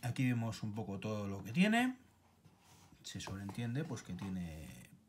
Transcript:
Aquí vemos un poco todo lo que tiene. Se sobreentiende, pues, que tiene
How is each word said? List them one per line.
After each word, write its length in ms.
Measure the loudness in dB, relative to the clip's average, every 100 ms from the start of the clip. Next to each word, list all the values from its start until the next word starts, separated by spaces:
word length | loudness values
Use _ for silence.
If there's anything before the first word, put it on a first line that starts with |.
Aquí 240 | -2 2 4
vemos 380 | 4 0 -2
un 100 | -4
poco 240 | -4 -4 -2
todo 300 | -2 -2 -2
lo 160 | -4
que 80 | -2
tiene. 460 | 6 6 8 4 0 -12 _ _ _ -20 -20 -20 -20 -20 -16
Se 160 | -12 -8
sobreentiende, 640 | -6 -6 -4 -4 -2 0
pues, 180 | -2 -4
que 120 | -6
tiene 520 | -6 -2 -2 -4 -6 -10 -14 -16 -20